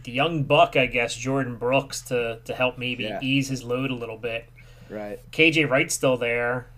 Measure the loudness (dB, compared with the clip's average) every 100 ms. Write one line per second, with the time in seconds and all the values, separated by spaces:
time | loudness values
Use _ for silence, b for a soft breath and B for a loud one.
0 | -8 -2 -2 0 2 4 6 4 2 2
1 | -2 -2 -2 -2 -2 -2 0 0 0 -8
2 | -4 -2 -2 -6 -8 -2 -2 -2 -6 -4
3 | -6 -4 0 2 2 -4 -4 -2 -2 -4
4 | -6 -8 -6 -8 -10 -20 B B -14 -10
5 | -10 -12 -10 4 6 6 4 2 2 2
6 | 2 2 0 0 0 -2 -6